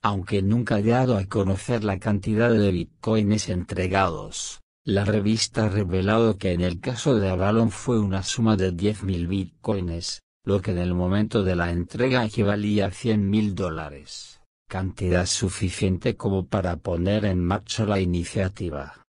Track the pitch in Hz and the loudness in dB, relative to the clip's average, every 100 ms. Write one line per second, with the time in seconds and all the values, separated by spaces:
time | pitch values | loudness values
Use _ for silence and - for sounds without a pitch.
0 | 110 101 87 101 98 113 117 107 104 120 | 0 -2 -2 0 2 2 2 0 2 2
1 | 127 110 95 113 95 95 - 120 107 95 | 4 2 0 0 0 0 -2 -2 0 -2
2 | 113 104 95 110 117 113 101 90 87 _ | 0 -2 0 2 4 4 4 2 -4 _
3 | - 110 104 107 - 90 85 90 92 98 | 0 2 4 2 0 -4 -4 -4 0 2
4 | 95 80 - - - - _ _ - 98 | 0 -2 -10 -10 -12 -12 _ _ -2 0
5 | 101 104 101 110 - - 110 95 95 92 | 2 2 2 0 0 0 0 0 0 0
6 | 95 110 117 98 98 87 90 87 - 113 | 2 4 4 2 0 0 0 -2 -6 -4
7 | - 120 98 92 95 110 113 - - 120 | 2 2 2 0 2 2 2 -2 -2 0
8 | 104 95 92 - 110 107 92 87 101 104 | 0 -2 -4 0 2 2 2 0 -2 -2
9 | 98 87 85 98 90 _ - 101 90 85 | -4 -2 -2 -2 -4 _ -4 -2 -2 -6
10 | 87 - _ _ - 98 95 90 90 90 | -8 -12 _ _ -2 -2 0 -2 0 0
11 | 90 98 110 113 95 87 85 87 87 - | 0 2 2 2 0 0 0 -2 -4 -2
12 | 127 127 110 113 101 101 104 107 98 98 | 0 2 0 0 0 0 0 0 0 -2
13 | 120 110 98 107 107 92 92 80 76 71 | 0 0 2 2 0 -2 -4 -4 -8 -12
14 | - - - - _ _ _ 95 95 - | -16 -18 -18 -20 _ _ _ -6 -4 -4
15 | 90 90 90 - 95 - 92 - 98 92 | 0 2 2 0 -2 0 -4 0 0 2
16 | - 110 - 95 90 104 90 85 - 87 | 0 -2 0 0 0 0 0 -2 -4 0
17 | 90 104 101 90 87 101 - - 104 101 | 2 2 2 0 2 0 -2 -2 0 2
18 | 92 87 85 - 95 98 87 73 71 - | 2 0 -2 -2 -2 -2 -8 -6 -10 -16
19 | _ | _